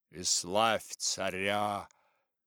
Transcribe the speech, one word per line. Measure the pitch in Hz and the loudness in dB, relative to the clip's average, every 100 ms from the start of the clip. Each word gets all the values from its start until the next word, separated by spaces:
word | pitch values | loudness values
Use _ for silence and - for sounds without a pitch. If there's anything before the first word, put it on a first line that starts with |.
| _ | _
и | 82 | -6
славь | 90 - 87 101 113 104 - - | -2 0 2 4 4 2 -2 -6
царя | - - 95 92 98 104 104 101 85 _ _ _ _ _ | -4 -2 -2 -2 0 2 0 -2 -6 _ _ _ _ _